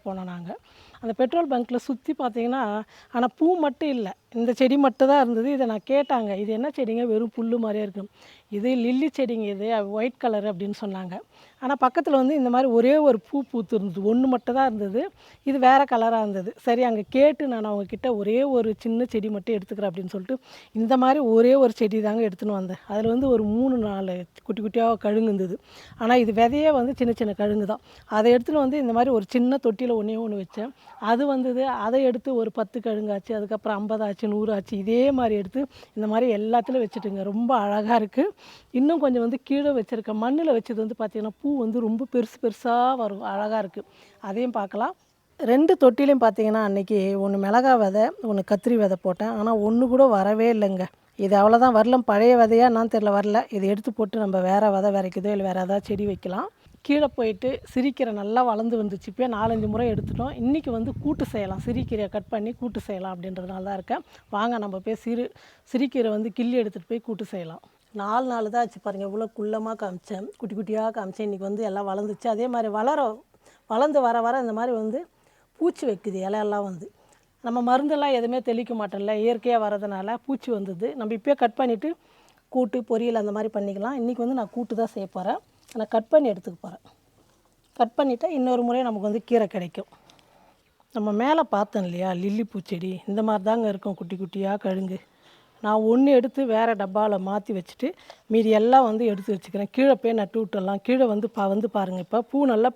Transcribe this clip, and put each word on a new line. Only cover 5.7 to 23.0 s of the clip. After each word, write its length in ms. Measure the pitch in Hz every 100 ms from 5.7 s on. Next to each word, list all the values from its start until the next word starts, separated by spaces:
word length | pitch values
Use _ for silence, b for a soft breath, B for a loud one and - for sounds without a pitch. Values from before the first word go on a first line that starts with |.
நான் 180 | 214 -
கேட்டாங்க, 400 | 277 277 254 214 196
"இது 80 | 208 220
என்ன 120 | 285 294
செடிங்க, 260 | 233 226 240
வெறும் 220 | 220 233 -
புல்லு 220 | 226 240
மாதிரியே 200 | 220 214 208
இருக்கு?" 180 | 196 202 B B B _ 202
"இது 120 | 240 262 233
லில்லி 240 | 254 302 -
செடிங்க, 280 | 247 226 208 196
இது 120 | 214 226 202 214
ஒயிட் 200 | 247 -
கலர்" 240 | 247 214 208
அப்படின்னு 260 | 180 202 208
சொன்னாங்க. 340 | 208 190 185 196 - b b b
ஆனா 100 | 254 277 254
பக்கத்துல 300 | 339 330 277
வந்து 120 | 262 302
இந்த 100 | 247
மாதிரி 160 | 247 269 233
ஒரே 160 | 247 302 294
ஒரு 120 | 226 -
பூ 100 | 285 254
பூத்து 240 | 233 196 220
இருந்தது, 240 | 196 175 202
ஒண்ணு 120 | 233 262
மட்டும் 240 | 247 - 247
தான் 100 | 269
இருந்தது. 320 | 220 202 214 370 - b b 277
இது 80 | 269 254
வேற 140 | 269 277
கலரா 280 | 240 226 226
இருந்தது. 260 | 214 190 180 - -
சரி, 180 | 233 247
அங்க 140 | 220 - 262
கேட்டு 280 | 294 294 285
நான் 160 | 233 214
அவங்க 160 | 202 196
கிட்ட 140 | 220 262 220
ஒரே 160 | 202 233 277 254
ஒரு 160 | 220 214 233
சின்ன 200 | 226 247
செடி 160 | 220 214 202
மட்டும் 200 | 190 214
எடுத்துக்கிறேன் 320 | 185 202 202
அப்படின்னு 220 | 175 185 196
சொல்லிட்டு, 220 | 185 262 B B B 214
இந்த 120 | 226 262
மாதிரி 180 | 254 294 247 226
ஒரே 180 | 240 269
ஒரு 100 | 254 -
செடி 200 | 214 220 208
தாங்க 160 | 220 220
எடுத்துன்னு 300 | 185 208 196
வந்தேன். 220 | 185 185 -
அதுல 260 | 208